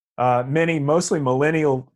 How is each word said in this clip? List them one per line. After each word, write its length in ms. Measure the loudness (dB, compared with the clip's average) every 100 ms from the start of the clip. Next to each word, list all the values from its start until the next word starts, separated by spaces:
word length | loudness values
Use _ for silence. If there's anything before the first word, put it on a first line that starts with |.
| _ -4
Uh, 260 | 0 0 0
many, 320 | 0 0 0
mostly 420 | 0 0 0 -2
millennial 720 | 0 0 0 0 0 -2 -6